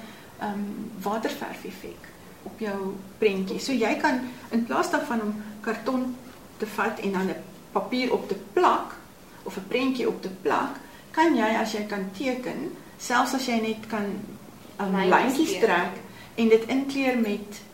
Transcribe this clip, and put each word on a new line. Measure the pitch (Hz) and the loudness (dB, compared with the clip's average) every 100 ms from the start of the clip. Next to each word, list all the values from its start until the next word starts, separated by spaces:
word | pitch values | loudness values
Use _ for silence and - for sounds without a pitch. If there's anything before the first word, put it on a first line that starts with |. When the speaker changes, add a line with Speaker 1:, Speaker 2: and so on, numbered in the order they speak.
| - - - - | -10 -16 -18 -8
Speaker 1:
ehm, | 214 202 202 - 202 196 | -6 -4 -4 -6 -8 -6
waterverf | 196 226 - - - - 190 | -4 -2 -2 -4 -8 -10 -12
effek, | - - - - - - - 196 | -12 -14 -14 -18 -20 -20 -16 -14
op | - | -8
jou | 214 196 190 196 - - | -4 -4 -4 -6 -10 0
prentjie. | 220 190 190 185 | 2 2 -2 -2
So | - | 0
jy | 254 220 294 | 2 2 2
kan, | 311 254 247 - - 233 | 2 2 -2 -10 -2 0
in | 233 | 2
plaas | 294 349 | 0 2
daarvan | 302 - 233 | 0 0 0
om | 208 208 - - | 0 -4 -8 -8
karton | 233 220 - 254 254 - - - - - | -4 -2 0 0 0 -4 -12 -18 -16 -8
te | 214 | -6
vat | - 208 226 | -2 -2 0
en | 202 | 0
dan | 190 190 | 0 0
'n | 160 - - - | -2 -8 -16 -4
papier | 214 - 254 262 | -4 0 0 2
op | 196 - | 2 0
te | 196 - | -6 -2
plak, | - 349 - - - - - - - | 4 6 4 0 -12 -18 -20 -20 -14
of | - - | -10 -10
'n | 190 | -2
prentjie | 247 269 254 - | 0 0 0 0
op | - | 0
te | 190 - | -4 -4
plak, | 147 - 269 - - - - | 0 0 0 -6 -14 -18 -4
kan | - 330 254 | 4 6 6
jy, | 214 220 | 4 2
as | 220 | 0
jy | 214 208 | -2 -4
kan | 202 190 - | -4 -4 -2
teken, | 269 247 - - 359 - - - | 0 0 -2 -4 -6 -8 -16 -12
selfs | - 247 262 | 0 2 2
as | 262 247 | 0 2
jy | 226 | 2
net | 220 214 - | 2 -2 -4
kan, | 214 202 - - - - - - - | -4 -2 -4 -8 -14 -16 -18 -14 -4
um, | 196 190 | 0 4
Speaker 2:
Lyntjies | 185 | 6
Speaker 1:
lyntjies | 170 240 269 320 | 6 6 4 2
Speaker 2:
teken. | - 220 | 4 4
Speaker 1:
trek | 180 190 - - - - - | 4 2 -4 -12 -16 -8 2
en | 226 | 8
dit | 220 226 | 8 6
inkleur | 269 277 277 262 240 | 0 0 2 2 4
met | 214 202 - - - | 2 0 -4 -14 -16